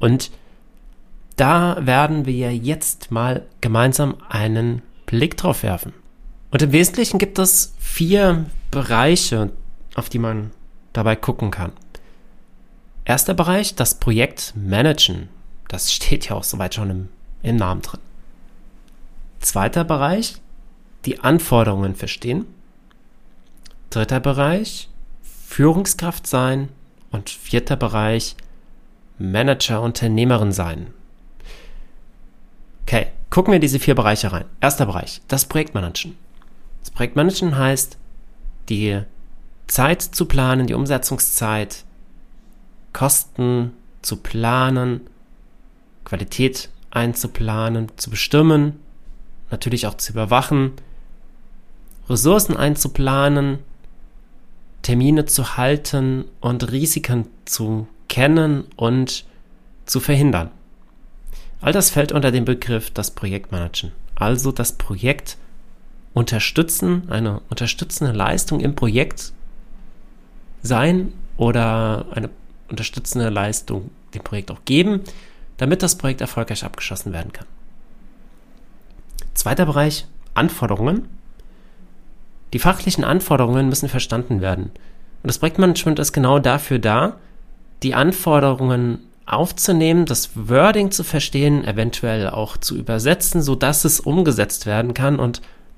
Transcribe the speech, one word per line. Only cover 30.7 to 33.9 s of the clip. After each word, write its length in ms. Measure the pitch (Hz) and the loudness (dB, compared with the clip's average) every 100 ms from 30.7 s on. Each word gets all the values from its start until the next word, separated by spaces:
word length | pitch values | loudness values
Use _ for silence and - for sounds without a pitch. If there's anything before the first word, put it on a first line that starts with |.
| 78 - - - - - - - - - - - - - - - - - - - - - | -6 -10 -16 -20 -20 -20 -18 -16 -16 -14 -14 -14 -16 -20 -20 -20 -20 -20 -20 -20 -8 0
Okay, 180 | 117 - - - | 0 0 -4 0
gucken 220 | - 185 | 2 6
wir 80 | 185 | 6
diese 200 | 151 131 | 4 2
vier 160 | - | 2